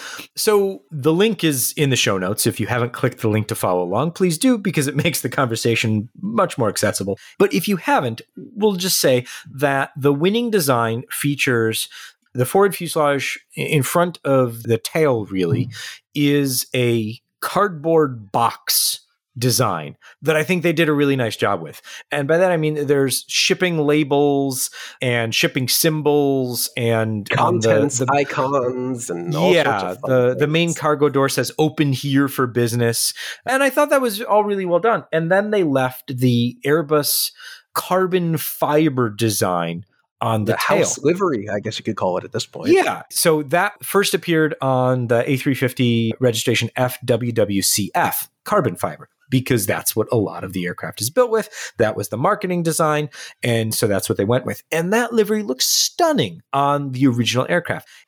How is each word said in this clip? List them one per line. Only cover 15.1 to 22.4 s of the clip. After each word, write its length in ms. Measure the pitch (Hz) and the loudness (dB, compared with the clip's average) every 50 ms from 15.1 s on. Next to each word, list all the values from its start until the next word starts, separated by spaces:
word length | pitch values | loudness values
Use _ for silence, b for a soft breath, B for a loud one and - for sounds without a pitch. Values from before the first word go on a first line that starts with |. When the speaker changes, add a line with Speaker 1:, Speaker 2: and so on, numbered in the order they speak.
| 127 113 104 | 2 0 -2
Speaker 1:
really, 460 | 92 95 92 90 82 - 117 - - B B B B B B B _ - | -4 -2 -2 0 0 0 0 -2 -4 B B B B B B B _ -2
is 520 | 151 143 143 143 143 143 139 127 120 - - - | 0 2 2 4 2 2 0 -2 -4 -6 -4 -2
a 440 | 127 123 120 117 117 110 107 117 - _ _ _ - | 0 2 2 2 0 0 -4 -6 -10 _ _ _ -10
cardboard 920 | - - - 185 202 208 175 147 139 165 165 160 156 139 127 113 101 95 - | -8 -4 0 0 0 0 -2 -4 -2 2 4 4 4 2 0 -6 -10 -6 -2
box 680 | 123 117 113 - - - - - - - - - - _ _ _ _ _ _ - | 0 0 0 -2 -4 -6 -4 -2 -2 -2 -2 -4 -6 _ _ _ _ _ _ -8
design 600 | 120 117 127 113 110 127 107 90 82 76 71 - _ B B B B - | -4 -2 0 2 2 0 0 -2 -4 -6 -8 -14 _ B B B B -2
that 140 | 151 156 | 0 0
I 80 | 151 151 | 0 2
think 180 | - 185 175 147 | 0 -2 0 0
they 100 | 175 165 | 0 2
did 160 | 147 170 151 | 2 2 2
a 40 | 151 | 2
really 240 | 143 147 139 139 | 2 2 2 2
nice 200 | 131 120 110 - | 2 0 -2 -2
job 240 | - - 202 143 87 | 0 0 0 0 -2
with. 220 | 82 76 - - B B B B B B - | -4 -8 -16 -18 B B B B B B -4
And 160 | 147 139 139 | -2 0 2
by 100 | 160 | 2
that, 140 | 170 | 2